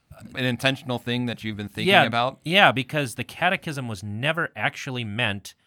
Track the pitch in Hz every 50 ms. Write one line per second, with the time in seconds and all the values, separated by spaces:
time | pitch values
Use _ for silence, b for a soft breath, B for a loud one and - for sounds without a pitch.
0 | _ - - - - - - - 127 127 120 113 - 135 135 135 - 131 123 120
1 | - 120 120 123 123 120 110 - 107 110 107 101 104 101 - - - 180 196 175
2 | 143 113 113 117 123 131 - - - 151 175 202 196 143 110 131 127 - - 151
3 | 143 113 - - 117 - - - 165 180 190 180 - 170 143 139 127 117 110 92
4 | 107 104 104 110 127 151 160 170 160 - - 107 104 143 - - - 139 127 123
5 | 117 107 101 117 123 107 98 101 - - - _ _